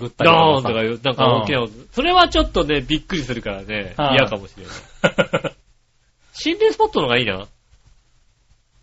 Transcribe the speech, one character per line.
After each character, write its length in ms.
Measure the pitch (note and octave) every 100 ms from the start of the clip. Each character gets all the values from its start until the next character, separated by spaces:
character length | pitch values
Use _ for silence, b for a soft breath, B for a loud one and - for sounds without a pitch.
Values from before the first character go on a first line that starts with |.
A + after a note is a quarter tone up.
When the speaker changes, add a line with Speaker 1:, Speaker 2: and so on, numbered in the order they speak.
| A#2+
Speaker 1:
っ 20 |
た 140 | - E3+
り 40 |
と 60 | E3
か 60 |
さ。 100 | D#3+
Speaker 2:
ド 60 | C#3
ー 20 |
ン 40 |
と 100 | C3+
か 100 | A2+
い 40 | A2
う、 120 | A#2
な 100 | C3+
ん 40 | B2+
か 260 | C3 A#2
大 40 | G#2+
き 60 |
な 80 | C3
音。 100 | A2+
Speaker 1:
う 40 | A2
ん。 120 | -
Speaker 2:
そ 100 | A#3
れ 120 | E4
は 160 | F4+ E4+
ち 100 | G#3
ょ 40 |
っ 80 | G3+
と 140 | G3 D3
ね、 160 | C#3+
び 160 | B2 D#3
っ 40 |
く 120 | - F3
り 60 |
す 120 | B2+
る 80 | A#2+
か 100 | G#2+
ら 120 | G2
ね、 300 | G2 G#2+ F#2+ F2+
Speaker 1:
は 160 | D3
い。 40 | C3+
Speaker 2:
嫌 100 | A2
か 120 | G#2
も 100 | F#2+
し 80 | -
れ 60 |
な 880 | F2 - - - - - - - -
い。 40 |
Speaker 1:
<laughs> 800 | - _ _ _ _ _ _ _
Speaker 2:
心 240 | - D4+ G4+
霊 140 | A4
ス 60 | -
ポ 80 | A4
ッ 60 |
ト 80 | A3
の 60 | C3+
方 40 |
が 80 | A#2+
い 40 |
い 20 | A2+
な。 200 | F#2+ G2+ _ _ _ _ _ _ _ _ _ _ _ _ _